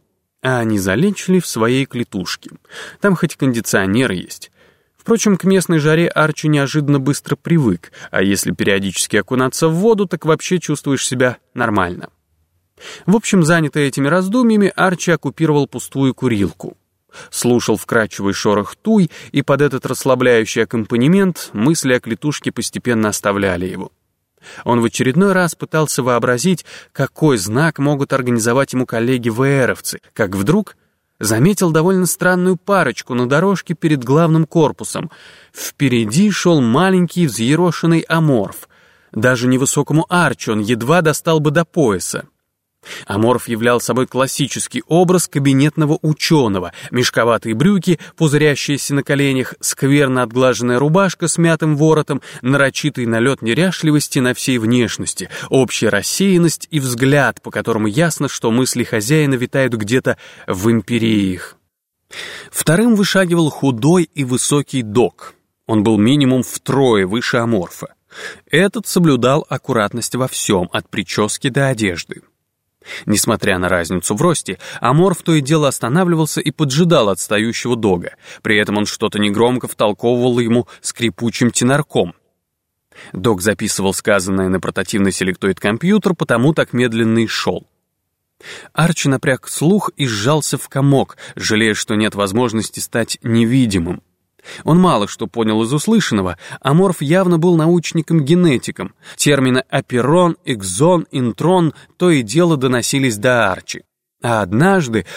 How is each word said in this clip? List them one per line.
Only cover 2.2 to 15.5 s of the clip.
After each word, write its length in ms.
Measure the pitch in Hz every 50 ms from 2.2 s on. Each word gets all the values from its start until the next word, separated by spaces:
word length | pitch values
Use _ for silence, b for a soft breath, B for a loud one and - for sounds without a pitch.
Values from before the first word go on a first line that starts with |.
| 92 - - - - - - - _ B B B B B B B -
Там 120 | 202 185
хоть 220 | - - 156 -
кондиционер 760 | - 147 131 120 117 104 - - 110 95 95 98 123 131 113 95
есть. 380 | 90 - - - - - - b b b b b b b b b
Впрочем, 400 | b - - 226 220 - 214 196
к 80 | 170 -
местной 340 | 185 190 190 165 - 170 156
жаре 300 | 143 156 156 165 170 -
Арчи 400 | - - 151 156 147 - - 151
неожиданно 500 | 151 143 139 127 - 156 147 135 143 139
быстро 380 | 131 143 139 - - - 147
привык, 560 | - - - 170 165 139 110 90 85 - - B B B B
а 120 | B 98 98
если 300 | 98 101 90 - 113 85
периодически 640 | - 107 104 98 98 98 98 87 - - - -
окунаться 520 | 104 98 - 131 123 127 127 - - 165 160
в 60 | 160
воду, 320 | 170 196 233 226 196 208
так 180 | 175 - 165 -
вообще 340 | 156 156 147 - - 185 175
чувствуешь 480 | - - 151 - - 143 135 123 -
себя 300 | - 135 123 127 127 117 - _ _ -
нормально. 560 | 120 120 113 107 101 92 87 90 - - - _ _ _ _ _ _ _ _ _ _ _ _ _ B B B B B B
В 100 | - 196
общем, 280 | 233 - - 202 190 160
занятый 440 | 147 175 170 156 143 - 151 143
этими 220 | 135 - 147 139 143
раздумьями, 640 | 165 185 185 190 208 254 247 226 220 208 202 180 -
Арчи 360 | - 170 190 175 - - 180
оккупировал 560 | 165 - - 143 - - 160 151